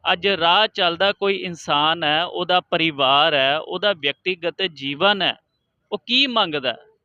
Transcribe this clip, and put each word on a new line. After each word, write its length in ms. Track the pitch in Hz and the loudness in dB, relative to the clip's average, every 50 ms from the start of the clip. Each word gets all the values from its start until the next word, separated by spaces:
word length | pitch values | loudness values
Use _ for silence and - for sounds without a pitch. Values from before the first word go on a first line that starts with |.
| - | -2
ਅੱਜ 220 | 170 185 180 170 202 | -2 -2 0 0 -2
ਰਾਹ 380 | 196 165 165 170 175 202 214 214 | 0 2 2 2 4 4 2 0
ਚੱਲਦਾ 420 | _ 208 185 170 170 170 190 202 202 | _ -2 -2 -2 0 0 0 0 0
ਕੋਈ 220 | _ 202 196 202 185 | _ -2 -2 -2 -2
ਇਨਸਾਨ 640 | - 185 175 156 - - 151 143 151 156 165 170 160 | -6 -10 -10 -10 -4 -2 0 2 2 0 0 0 0
ਹੈ, 200 | 147 151 156 175 | 0 0 0 -2
ਉਹਦਾ 360 | 175 - - 175 165 180 180 | -4 -4 -6 -2 0 0 0
ਪਰਿਵਾਰ 720 | 175 _ - 170 160 165 147 139 139 131 135 143 151 165 151 | 0 _ -2 0 0 0 0 0 2 4 4 4 4 4 2
ਹੈ, 240 | 139 135 135 143 156 | 2 2 2 0 -2
ਉਹਦਾ 340 | - - 170 180 185 208 196 | -4 -6 -6 -2 -2 -2 -2
ਵਿਅਕਤੀਗਤ 680 | 156 139 143 139 _ _ 185 185 170 165 170 160 - 190 | 0 -2 -4 -4 _ _ -6 -6 -4 -4 -6 -4 -4 -6
ਜੀਵਨ 580 | 185 156 135 135 139 143 143 180 202 208 196 | -6 -6 -8 -8 -8 -4 2 2 2 2 2
ਹੈ, 120 | 175 143 110 _ _ _ _ _ _ _ _ _ _ _ | -2 -4 -4 _ _ _ _ _ _ _ _ _ _ _
ਉਹ 60 | 214 208 | -10 -10
ਕੀ 280 | _ - 240 262 277 269 | _ -2 0 0 2 2
ਮੰਗਦਾ? 480 | 240 220 202 170 147 147 127 127 110 - - _ _ _ | 2 0 0 0 -2 -4 -4 -4 -4 -6 -12 _ _ _